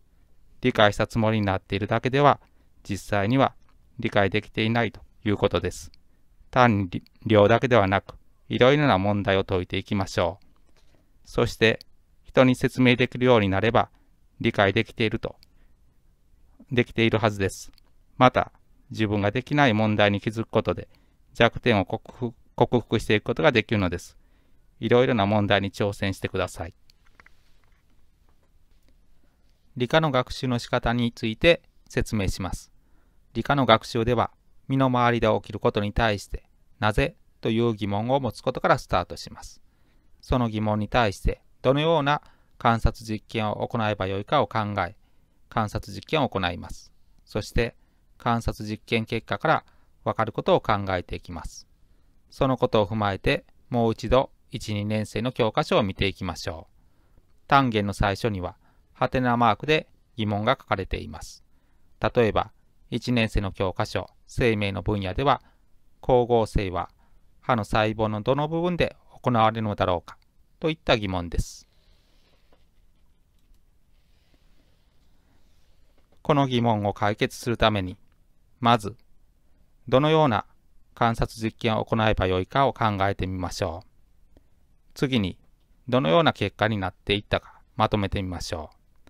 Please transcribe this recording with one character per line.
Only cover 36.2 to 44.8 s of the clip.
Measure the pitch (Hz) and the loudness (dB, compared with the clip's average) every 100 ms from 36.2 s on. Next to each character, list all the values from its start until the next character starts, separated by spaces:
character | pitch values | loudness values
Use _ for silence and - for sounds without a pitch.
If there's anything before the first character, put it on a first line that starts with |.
| - | -6
て、 | - _ _ _ - | -14 _ _ _ -4
「な | 107 | -2
ぜ？」 | 107 139 - _ _ | 0 -2 -4 _ _
と | 123 | -4
い | 113 | 0
う | 117 | 0
疑 | 104 104 | -2 -4
問 | 101 117 | -4 -2
を | 139 | -2
持 | 123 | -2
つ | - | -6
こ | - | -6
と | - | -2
か | 180 | 2
ら | 139 | 2
ス | - | 2
タ | 95 | -2
ー | 87 | -2
ト | 82 | -10
し | - | -16
ま | - | -18
す。 | - - - _ _ _ _ - | -20 -20 -20 _ _ _ _ -20
そ | - 131 | -4 -2
の | 117 | 0
疑 | 107 | -2
問 | 107 107 | -2 -2
に | 104 | -2
対 | 127 110 | 0 0
し | - | 0
て、 | - - _ _ | -4 -4 _ _
ど | 123 | 0
の | 139 | 2
よ | 160 160 | 2 0
う | |
な | 139 147 - _ _ _ | 0 -2 -4 _ _ _
観 | 123 113 | 0 2
察 | 117 - | 0 -2
実 | 110 107 _ | -8 -10 _
験 | 120 107 | -4 -4
を | 110 110 | -4 -6
行 | 120 107 | -2 -2
え | |
ば | 104 95 | -2 -4
よ | 98 | -4
い | |
か | 101 151 | -2 -2
を | 110 | 0
考 | 113 104 101 | -2 -4 -4